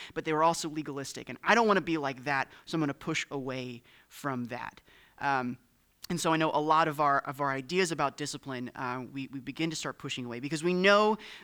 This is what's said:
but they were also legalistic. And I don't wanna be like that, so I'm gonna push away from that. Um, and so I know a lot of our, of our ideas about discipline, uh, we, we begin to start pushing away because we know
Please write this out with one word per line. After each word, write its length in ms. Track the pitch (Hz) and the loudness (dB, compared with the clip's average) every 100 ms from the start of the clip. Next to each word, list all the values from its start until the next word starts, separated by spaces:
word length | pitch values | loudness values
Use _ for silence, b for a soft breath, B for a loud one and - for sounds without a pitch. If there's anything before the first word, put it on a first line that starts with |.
| B | B
but 100 | - | -8
they 80 | 165 | -2
were 100 | 156 | 4
also 260 | 165 165 165 | 4 4 -2
legalistic. 600 | 156 147 139 135 - 123 | -6 -6 -6 -8 -10 -12
And 100 | 127 | -8
I 100 | - | 4
don't 140 | 214 226 | 6 6
wanna 120 | 196 | 4
be 180 | 151 160 | 4 0
like 260 | 139 127 | 0 -4
that, 240 | 131 139 127 B | -2 0 -2 B
so 120 | - 165 | -6 0
I'm 40 | |
gonna 140 | 151 | 0
push 320 | 139 - 160 - | -2 -4 -4 -4
away 520 | 147 131 131 127 120 _ b b | -6 -6 -6 -8 -12 _ b b
from 380 | - 147 127 120 | -8 -4 -4 -4
that. 340 | 120 113 - _ b b b | -6 -10 -14 _ b b b
Um, 380 | 143 139 123 123 _ _ _ _ - | 0 0 -2 -6 _ _ _ _ -6
and 100 | 175 | -2
so 120 | 165 | 2
I 40 | 160 | 4
know 140 | 160 | 4
a 80 | - | 2
lot 280 | 151 156 160 | 4 4 4
of 120 | 143 | 2
our, 200 | 147 139 | 2 2
of 200 | - 135 | 0 -4
our 120 | 143 | -2
ideas 400 | 135 127 180 185 | -2 -2 0 2
about 240 | 156 143 - | 2 0 0
discipline, 560 | 147 139 - 127 123 | -8 -8 -8 -8 -8
uh, 280 | - 131 127 123 | -6 -6 -6 -8
we, 160 | 139 135 | -8 -8
we 60 | 139 | -10
begin 320 | 127 135 165 | -10 -4 -4
to 60 | 156 | -2
start 200 | 151 - | -6 -8
pushing 280 | 147 131 | -8 -6
away 160 | 123 120 | -6 -6
because 240 | 139 160 | -4 -2
we 100 | 165 | 0
know 420 | 180 190 202 214 214 B B | 4 6 6 6 2 B B